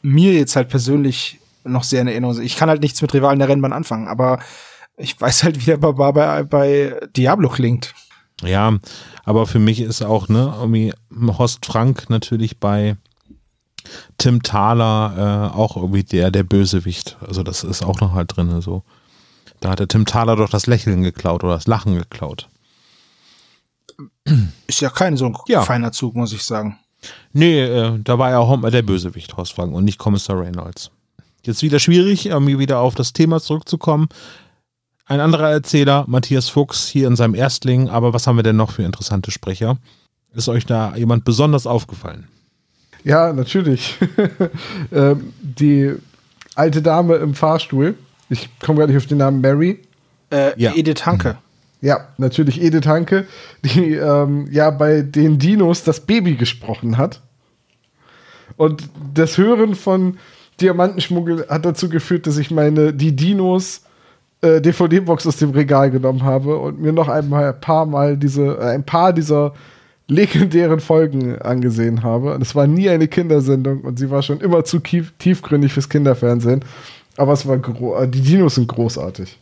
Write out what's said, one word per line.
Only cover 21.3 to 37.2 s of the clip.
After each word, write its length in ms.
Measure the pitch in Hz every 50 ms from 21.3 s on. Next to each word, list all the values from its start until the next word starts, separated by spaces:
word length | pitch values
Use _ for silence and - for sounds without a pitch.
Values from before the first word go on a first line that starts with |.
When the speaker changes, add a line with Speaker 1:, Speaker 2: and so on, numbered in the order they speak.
| 82 87
Speaker 2:
oder 120 | - 90 87
das 120 | 82 -
Lachen 300 | - 113 107 - 110 92
geklaut. 520 | 87 - _ - - - 73 76 - - _ _ _ _ _ _ _ _ _ _ _ _ _ _ _ _ _ _ _ _ _ _ _ _ _ _ _ _ - _ - 147 113 _ _ _ - 156 127 104 85 - _ _
Speaker 1:
Ist 140 | - - -
ja 100 | 147 131
kein 260 | - - 185 185 156
so 100 | 131 131
ein 100 | 120 113 - - -
Speaker 2:
Ja. 140 | 240 175
Speaker 1:
feiner 300 | 107 - 127 120 117 117
Zug, 220 | 110 - - 120 113
muss 160 | 120 120 110
ich 100 | 110 101 -
sagen. 340 | - 117 107 107 104 104 _ _ _ _ _ - - - - _ _
Speaker 2:
Nee, 280 | _ 143 156 170 160 147
äh, 360 | 131 123 120 123 113 113 113 110
da 160 | 107 - 123 120
war 120 | 131 127
ja 80 | 127 123
auch 220 | 120 117 135 127 113 113
der 120 | 117 123
Bösewicht, 540 | 113 101 98 92 87 90 - 90 80 - -
Horst 160 | - 90 - -
Frank, 180 | - 87 87
und 120 | 76 87 95
nicht 140 | 104 101 -
Kommissar 420 | - 110 101 98 - - 98 92
Reynolds. 500 | 90 87 87 87 85 85 87 - - - _ _ _ _ _ _ _ _ _ _ _
Jetzt 180 | - 113 -
wieder 160 | - 156 143 143
schwierig, 480 | - - 170 175 180 196 202 190 -
irgendwie 320 | 202 185 143 139 143 139 135
wieder 220 | 139 131 135 123
auf 140 | 123 127 123
das 180 | - 131 -
Thema 280 | - - 165 160 160 160
zurückzukommen. 680 | - - 151 156 - - - 160 - - 151 147 156 156 - - - - - - _ _ _ _ _ _ _ _ _ _ _ _ _
Ein 140 | _ 139 139
anderer 300 | 147 160 165 151 156 151
Erzähler, 540 | 151 151 139 - - 151 143 139 139 143 143 123
Matthias 400 | 120 127 117 - 139 131 123 -
Fuchs, 400 | - 147 143 139 - - - -
hier 180 | - 139 135
in 80 | 127 123
seinem 220 | 117